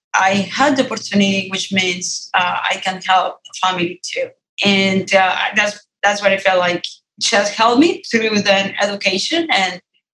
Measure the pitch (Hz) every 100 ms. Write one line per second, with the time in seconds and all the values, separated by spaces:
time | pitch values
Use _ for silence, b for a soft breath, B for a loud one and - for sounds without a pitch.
0 | _ 202 190 202 180 - 294 269 - 220
1 | - 202 196 196 190 190 - 190 185 180
2 | 180 - - 190 180 180 - 190 190 185
3 | 185 185 - - _ - 185 180 175 180
4 | - - 175 - _ - 202 196 196 190
5 | 190 190 185 - 196 208 208 - - _
6 | 202 202 202 196 190 185 175 175 - -
7 | _ - - 208 202 - 226 247 339 392
8 | - 226 220 208 202 196 196 - 202 202
9 | - 190 - 330 330 196 185 180 - _
10 | _